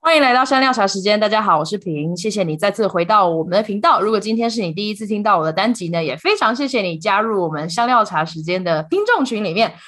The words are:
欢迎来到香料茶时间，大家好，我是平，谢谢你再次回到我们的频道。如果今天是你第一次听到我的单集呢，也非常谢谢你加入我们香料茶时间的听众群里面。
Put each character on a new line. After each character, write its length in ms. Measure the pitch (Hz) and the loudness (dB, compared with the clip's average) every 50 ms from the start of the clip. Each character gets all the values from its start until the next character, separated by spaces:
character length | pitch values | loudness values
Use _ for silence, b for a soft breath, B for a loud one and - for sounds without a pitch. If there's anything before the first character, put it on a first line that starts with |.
欢 160 | _ 320 330 | _ 4 4
迎 60 | 311 285 | 4 4
来 100 | 254 240 | 4 4
到 120 | 254 262 | 2 2
香 160 | 269 277 262 | 2 2 2
料 120 | 262 269 247 | 2 2 2
茶 140 | 226 202 | 2 0
时 140 | 196 196 196 | 0 0 -2
间， 180 | 185 208 208 214 | 0 2 2 2
大 100 | 220 208 | 2 2
家 140 | 214 214 214 | 2 2 2
好， 160 | 196 170 156 | 4 2 2
我 60 | 151 | 2
是 120 | 160 202 | -2 -6
平， 400 | 196 - 185 160 147 147 160 175 | -6 -6 -6 -4 -4 -4 -4 -4
谢 140 | 170 180 220 | -4 -4 -4
谢 120 | 202 208 190 | -2 -2 -2
你 140 | 165 156 | -2 -2
再 140 | 156 196 202 | 0 0 -2
次 160 | 196 - 220 | 0 0 -2
回 180 | 190 - - 175 | 0 0 -2 0
到 240 | 175 214 214 190 175 | 2 4 4 4 4
我 140 | 165 160 160 | 2 0 -2
们 80 | 170 | 0
的 120 | 170 202 214 | 0 0 0
频 180 | 214 240 208 | 0 -4 0
道。 200 | 320 339 294 190 | 2 2 2 2
如 100 | 190 208 | 2 0
果 80 | 220 208 | 0 -2
今 160 | 196 214 220 | 0 -2 -2
天 140 | 226 233 233 | 0 -2 -2
是 140 | 220 233 202 | -2 -2 -4
你 100 | 170 160 | -4 -4
第 160 | 180 208 208 | -4 -4 -6
一 60 | 214 | -6
次 120 | 196 220 | -6 -6
听 160 | 202 214 208 208 | -4 -4 -2 2
到 160 | 214 202 175 | 2 2 2
我 60 | 156 | 2
的 80 | 156 156 | 0 0
单 220 | 185 196 233 240 | 0 0 0 0
集 160 | - 180 165 | -2 -4 -4
呢， 120 | 170 170 165 | -2 -2 -2
也 140 | 147 127 | -2 -4
非 180 | 160 - 359 427 | -2 0 0 0
常 180 | 415 - 220 233 | 2 2 0 0
谢 120 | 240 285 | 0 -4
谢 140 | 269 269 233 | -2 -2 -2
你 160 | 196 180 170 | -2 -2 -4
加 240 | 160 165 214 196 202 | -4 -2 0 0 0
入 220 | 214 226 220 196 175 | 0 0 0 0 -2
我 60 | 165 | -2
们 200 | 156 147 151 170 | -4 -6 -6 -6
香 180 | 170 202 233 | -2 -2 0
料 160 | 240 254 233 214 | 2 4 2 2
茶 220 | 202 190 156 160 | 2 0 -2 -2
时 160 | 165 165 160 | -2 -6 -10
间 220 | 156 165 180 185 185 | -6 -4 -4 -2 0
的 200 | 175 165 156 156 | 0 -2 -2 -2
听 200 | 156 - 381 415 | -2 -2 -2 2
众 200 | 440 480 - 277 | 2 2 0 0
群 200 | 254 240 208 214 | -2 -2 -4 -4
里 80 | 185 160 | -2 0
面。 180 | 202 226 - B B B | 0 0 0 B B B